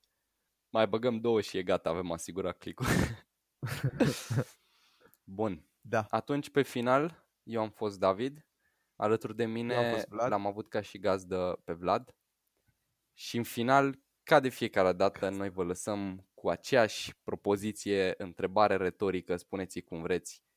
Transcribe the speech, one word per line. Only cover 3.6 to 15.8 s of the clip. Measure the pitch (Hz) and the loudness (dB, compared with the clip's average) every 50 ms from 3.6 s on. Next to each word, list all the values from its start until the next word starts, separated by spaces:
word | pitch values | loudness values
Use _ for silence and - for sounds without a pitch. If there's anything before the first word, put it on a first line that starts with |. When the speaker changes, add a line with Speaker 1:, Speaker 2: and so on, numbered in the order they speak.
| - 110 - - - 131 - - 240 | -10 -8 -8 -4 -4 -4 0 0 0
Speaker 1:
<laughs> | 147 - - - - 117 113 - - - _ _ _ _ _ _ _ _ _ _ - _ _ _ | 0 0 -4 -6 -4 -4 -4 -4 -4 -10 _ _ _ _ _ _ _ _ _ _ -20 _ _ _
Bun. | - 95 101 107 104 90 80 - _ _ _ | -14 -6 -4 -2 -2 -4 -6 -12 _ _ _
Speaker 2:
Da. | - 107 117 110 104 - | -8 -2 -2 -2 0 0
Speaker 1:
Atunci, | - 113 - - 143 147 139 - | -2 -4 -2 -2 -4 -4 -4 0
pe | - 143 | 0 0
final, | 131 - - 123 117 123 131 139 151 165 165 - _ _ _ _ | 0 2 0 -2 2 4 4 4 4 0 -6 -12 _ _ _ _
eu | - - 113 110 | -12 -6 -2 -2
am | 110 107 | -2 -2
fost | - - 113 104 98 92 | -4 -4 -6 -4 -2 2
David. | 95 95 95 98 123 139 147 151 _ _ _ _ _ _ _ _ _ _ _ | 2 2 2 2 -2 -4 -4 -8 _ _ _ _ _ _ _ _ _ _ _
Alături | - 104 107 113 110 - 110 107 | -2 0 2 2 2 0 -6 -4
de | 110 117 | -2 -2
mine | 110 113 117 117 120 120 | -2 -2 -4 -2 0 0
Speaker 2:
Eu | 120 120 | 2 2
am | 117 | 2
fost | 117 110 - - | 0 -2 -4 -6
Vlad. | 104 110 117 127 | -4 -2 0 0
Speaker 1:
l-am | 107 101 101 | 0 0 0
avut | 101 101 107 107 - | -2 -4 -6 -10 -4
ca | - 107 | -4 -6
și | 101 - - 98 | -6 -6 -12 -4
gazdă | 95 98 95 98 92 90 95 92 90 90 - - - | 0 0 0 0 -2 -4 -2 -2 0 -2 -4 -4 -6
pe | - | -10
Vlad. | 85 85 87 90 101 120 127 - - _ _ _ _ _ _ _ _ _ _ _ _ _ _ _ _ _ _ _ _ | -8 -4 0 0 0 0 0 -8 -20 _ _ _ _ _ _ _ _ _ _ _ _ _ _ _ _ _ _ _ _
Și | - - - - | -16 -12 -6 -4
în | 120 | -4
final, | 117 - - 120 117 127 135 139 139 139 131 - _ _ _ _ | -4 -4 -4 -2 2 4 6 6 6 4 -2 -6 _ _ _ _
ca | - - 160 147 | 2 6 6 6
de | 131 127 | 6 4
fiecare | - - 120 107 - 104 92 92 | -2 -2 -4 -2 2 4 4 4
dată, | 90 90 95 98 - - 101 95 | 4 4 2 2 2 0 -4 -4
noi | 98 98 98 98 | -2 -4 -6 -6
vă | 87 95 90 | -4 -4 -2
lăsăm | 87 90 - | -2 -4 -6